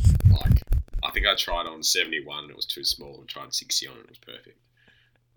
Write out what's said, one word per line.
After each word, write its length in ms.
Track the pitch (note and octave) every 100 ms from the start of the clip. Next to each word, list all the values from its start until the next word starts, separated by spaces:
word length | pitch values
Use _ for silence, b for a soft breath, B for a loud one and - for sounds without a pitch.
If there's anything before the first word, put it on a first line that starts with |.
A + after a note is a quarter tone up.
| - - -
Like, 320 | - - - - - - -
I 60 | -
think 140 | - G2+
I 100 | F#2+
tried 300 | - F2 E2
on 180 | D#2+
seventy-one 600 | D#2 F#2 E2 D#2 C#2+ D2
and 60 | D2
it 60 | -
was 100 | -
too 160 | C#2+
small, 380 | C#2+ - C#2+ -
and 80 | -
tried 260 | - C2+
sixty 320 | - - - C3+
on 80 |
and 100 | A#2+
it 60 | -
was 80 | -
perfect. 400 | - - - _ _ b b b b _ _